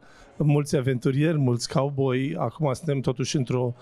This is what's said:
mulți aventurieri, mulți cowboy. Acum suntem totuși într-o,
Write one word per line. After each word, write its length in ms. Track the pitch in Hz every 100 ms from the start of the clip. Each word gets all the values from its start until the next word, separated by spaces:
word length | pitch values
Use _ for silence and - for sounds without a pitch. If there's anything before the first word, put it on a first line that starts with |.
| - - - -
mulți 400 | 151 147 147 151
aventurieri, 600 | 127 127 143 135 156 156
mulți 340 | 131 120 -
cowboy. 640 | 156 139 139 135 127 135 170
Acum 340 | 127 - 147
suntem 280 | 123 - 139
totuși 360 | 135 127 127 156
într-o, 380 | 127 123 123 -